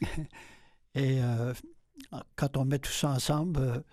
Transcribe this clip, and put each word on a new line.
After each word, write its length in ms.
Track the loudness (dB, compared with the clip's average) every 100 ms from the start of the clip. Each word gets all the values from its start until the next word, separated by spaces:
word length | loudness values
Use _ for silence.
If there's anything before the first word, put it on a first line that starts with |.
<laughs> 920 | -4 -4 -8 -12 -20 -20 -20 _ _
Et, 260 | 0 2 4
euh, 300 | 2 0 -2 -4 -12 -20 _ -20 -14 -14 -12 -2
quand 200 | -2 2
on 80 |
met 140 | 2 0
tout 140 | -2
ça 180 | 0 2
ensemble, 500 | 2 2 2 2 0
euh, 200 | 0 -2 -6